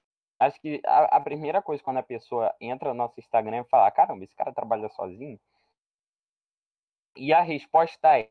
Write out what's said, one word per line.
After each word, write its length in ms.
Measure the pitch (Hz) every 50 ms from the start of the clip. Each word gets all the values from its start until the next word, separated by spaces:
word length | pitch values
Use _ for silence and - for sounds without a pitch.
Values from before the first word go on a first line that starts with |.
| _ _ _ _ _ _ _ -
Acho 180 | 131 139 - _
que 220 | - 156 151 - -
a, 300 | - - 127 151 - -
a 60 | 151
primeira 400 | 147 - 147 151 156 143 165 196
coisa 200 | - - 151 139
quando 140 | - - 131 131
a 40 | 123
pessoa 500 | - 123 113 - - 127 120 113 101 - -
entra 300 | - 117 127 135 - 147
no 60 | 123
nosso 220 | 120 120 117 - -
Instagram 440 | - _ - - - 151 208 -
e 80 | - _
fala, 200 | - 123 101 98
"Caramba, 340 | - - 165 160 147 98 95
esse 100 | - _
cara 160 | - - 139
trabalha 380 | 127 - - 110 113 107 107 104
sozinho?" 500 | - - 98 95 90 104 135 151 117 98 _ _ _ _ _ _ _ _ _ _ _ _ _ _ _ _ _ _ _ _ _ _ _ _ _ _ _ _ _ _ _ _ _ _ _
E 160 | - 131 139 156
a 60 | 160
resposta 720 | 180 165 160 139 - _ - 160 165 165 - - - 156 151 127 110 -